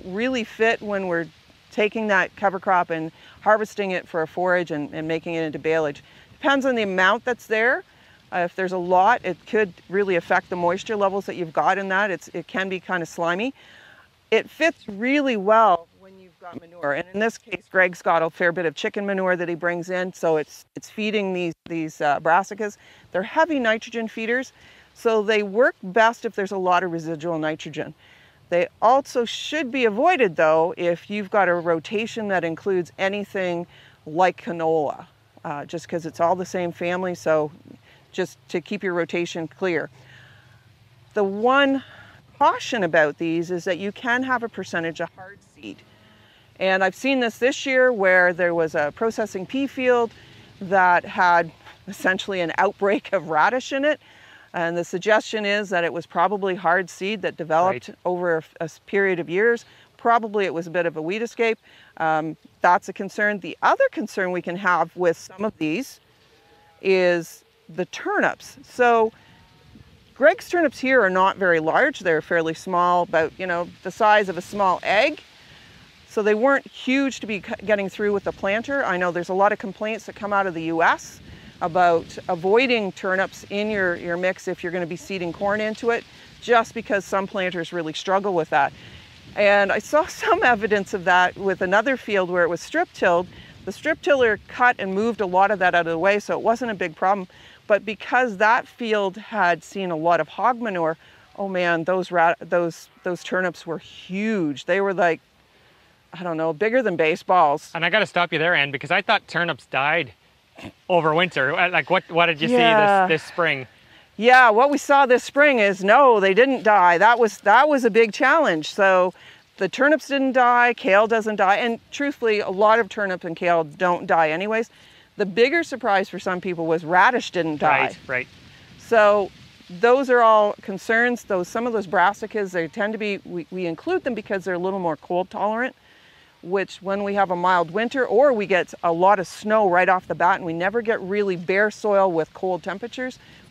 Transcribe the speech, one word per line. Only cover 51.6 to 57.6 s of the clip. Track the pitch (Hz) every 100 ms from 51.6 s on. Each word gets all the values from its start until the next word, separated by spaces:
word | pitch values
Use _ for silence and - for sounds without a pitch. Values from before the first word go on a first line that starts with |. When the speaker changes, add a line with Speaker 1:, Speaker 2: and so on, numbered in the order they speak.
| - - -
Speaker 1:
essentially | 196 180 190 - 185
an | 165 -
outbreak | 190 - 196 262 -
of | 185 147
radish | 156 190 254 -
in | 269
it. | 294 285 _ _ - - _
And | 180 165 175
the | 170
suggestion | 180 196 214 - 220 202
is | 208 196
that | 175
it | 170
was | 170 -
probably | 175 180 202 196 180
hard | 175 180 175
seed | - 190 214
that | 175 -
developed | 160 156